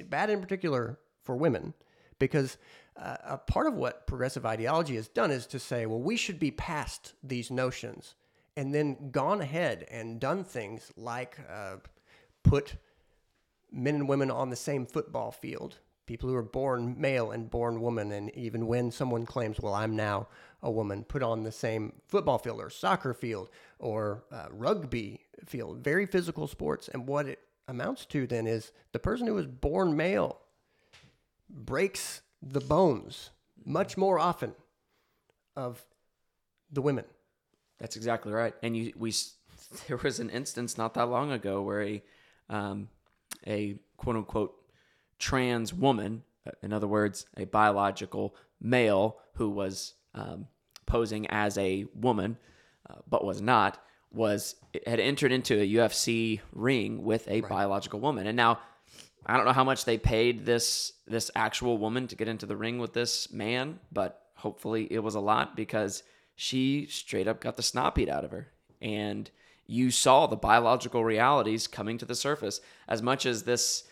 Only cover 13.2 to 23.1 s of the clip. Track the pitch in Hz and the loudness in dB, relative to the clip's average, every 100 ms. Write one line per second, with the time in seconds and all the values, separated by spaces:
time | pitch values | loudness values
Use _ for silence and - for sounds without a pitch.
13.2 | _ _ _ _ _ - 131 151 139 139 | _ _ _ _ _ -4 0 0 2 2
14.2 | 135 123 131 120 - 143 123 156 147 120 | 2 0 -2 -4 -4 -4 -2 -6 -4 -4
15.2 | 113 - - - - - _ _ - 117 | -6 -8 -10 -8 -10 -14 _ _ -14 -8
16.2 | 127 127 110 131 135 123 120 127 143 131 | -2 -2 -2 -2 -2 0 -2 -2 0 0
17.2 | 110 110 113 120 117 117 120 113 104 101 | 0 -4 -4 -2 -2 -2 -2 -2 -4 -6
18.2 | 104 - 117 113 92 120 123 - 135 117 | -8 -8 -6 -4 0 0 0 -2 -2 -2
19.2 | 117 127 110 107 104 101 110 107 104 101 | -2 -4 -4 -4 -2 -2 -2 -2 0 -2
20.2 | 107 - - - - 110 104 98 113 143 | -4 -14 -20 -8 -4 -2 -2 -4 -6 -4
21.2 | 120 113 110 - 117 110 107 - - 196 | -2 -2 -4 -4 -2 -2 -4 -10 -2 -2
22.2 | 156 127 120 110 - - 175 190 131 | 2 0 -2 -8 -10 -6 0 0 0